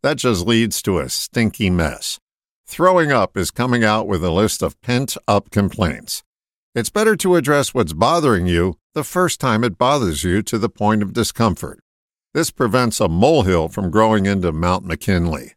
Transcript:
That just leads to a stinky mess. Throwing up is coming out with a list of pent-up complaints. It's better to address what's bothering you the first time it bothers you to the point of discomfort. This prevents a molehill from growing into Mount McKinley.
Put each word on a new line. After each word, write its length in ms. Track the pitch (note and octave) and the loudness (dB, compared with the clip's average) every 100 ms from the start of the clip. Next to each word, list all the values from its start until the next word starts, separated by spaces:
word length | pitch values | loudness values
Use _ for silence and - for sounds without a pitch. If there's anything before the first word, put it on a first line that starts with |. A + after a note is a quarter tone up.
That 140 | D3 D3 | -2 0
just 300 | B2+ G2 F2 | 0 0 2
leads 340 | A2+ A2+ - | 2 2 -2
to 200 | - F2+ | -2 -2
a 100 | B1+ | -2
stinky 580 | - - - A2 - G2 | -8 -6 -2 -2 0 0
mess. 500 | F2+ D#2 A#1 - - _ _ _ _ - | 0 0 -4 -10 -12 _ _ _ _ -18
Throwing 440 | - F3+ F3+ D#3 | 0 2 4 2
up 240 | C3+ F#2+ G2 | 2 0 -2
is 160 | F2 | -6
coming 320 | - B2 A#2+ | -2 0 2
out 240 | A2+ G#2+ G#2 | 2 0 -2
with 160 | F#2 | -2
a 60 | F2+ | 0
list 280 | E2+ G#2+ - | 0 0 -2
of 220 | F2+ - | -6 -6
pent-up 720 | - B2 C3+ - - G2+ - | -4 -2 -2 -6 -2 -2 0
complaints. 720 | - G2 - F2+ B1 - - _ _ _ _ _ | -2 -2 -2 -4 -4 -10 -14 _ _ _ _ _
It's 160 | - A2+ | -6 -4
better 240 | G#3 A3 | 0 2
to 220 | G#3 F#3 F3 | 2 2 2
address 360 | C3+ D3 C3 | 4 0 0
what's 200 | B2+ F2 | -2 -2
bothering 560 | D#2+ A#2+ E3+ D3+ G2+ F2+ | 0 0 2 2 2 2
you 280 | E2+ F2+ E2 _ | 2 0 -4 _
the 120 | - | -8
first 340 | D3 F3+ F3+ - | -4 -2 -2 0
time 240 | C3 D#3+ | -2 0
it 160 | B2 F2 | 0 0
bothers 460 | B2 C#3+ G#2 D2+ | 0 2 0 -2
you 180 | F2 F#2 | 0 0
to 160 | - A2+ | 0 -2
the 100 | G2+ | -4
point 320 | _ G#2+ G#2+ | _ 0 0
of 120 | G2+ | 0
discomfort. 680 | A#2 A2 - A2+ E2+ - - _ _ _ _ _ | -2 -4 0 0 0 -8 -14 _ _ _ _ _
This 160 | - E3 | -4 -4
prevents 480 | - A#2+ B2+ A#2+ - | -2 0 2 0 0
a 80 | F#2+ | -2
molehill 600 | E2 B2 D#3+ F#2+ F2 D#2+ | 2 4 4 4 2 0
from 240 | - F#2+ | -4 -2
growing 340 | F#2 A2 A2 G2 | 2 4 4 2
into 240 | G2 F2 | 0 -2
Mount 340 | D#2 F2 F#2 | 0 0 -2
McKinley. 680 | F#2 E2 - F#2 E2+ D#2 - | -4 -6 0 0 0 -4 -10